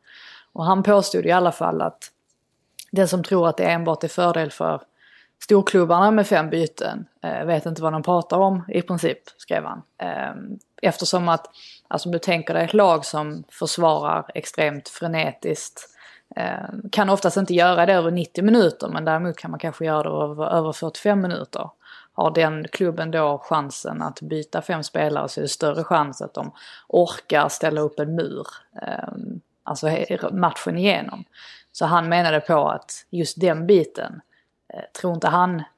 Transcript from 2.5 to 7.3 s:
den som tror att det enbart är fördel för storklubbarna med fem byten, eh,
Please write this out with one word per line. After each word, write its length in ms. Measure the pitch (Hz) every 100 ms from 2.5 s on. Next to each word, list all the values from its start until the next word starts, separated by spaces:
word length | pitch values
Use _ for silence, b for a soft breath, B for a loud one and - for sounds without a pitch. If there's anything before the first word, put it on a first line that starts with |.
| _ _ - -
den 160 | 190 185
som 160 | 185
tror 240 | - 190 170
att 80 | 165
det 80 |
enbart 400 | 175 170 165 156
är 40 | 160
fördel 420 | - 175 165 151
för 320 | - 160 156 - b b b b b
storklubbarna 680 | - 202 196 190 170 175 202
med 160 | 220 202
fem 240 | 175 156
byten, 560 | 160 156 - - - 165 _
eh, 220 | 165